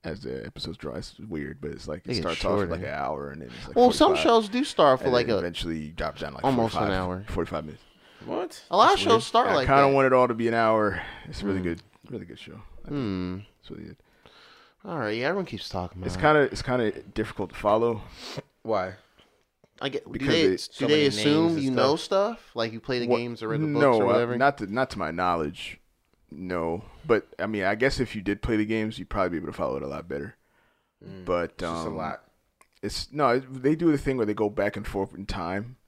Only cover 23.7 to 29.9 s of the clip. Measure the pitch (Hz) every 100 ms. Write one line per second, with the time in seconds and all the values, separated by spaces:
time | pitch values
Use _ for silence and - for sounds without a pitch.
23.7 | 147 143 117 98 107 120 120 139 143 101
24.7 | 113 131 - 80 85 90 85 76 - -
25.7 | - _ _ _ _ _ 73 92 90 82
26.7 | 85 - - 156 107 - - 98 107 95
27.7 | 107 131 131 120 110 95 101 - 110 107
28.7 | 110 110 113 - 107 92 85 76 - 76
29.7 | 67 69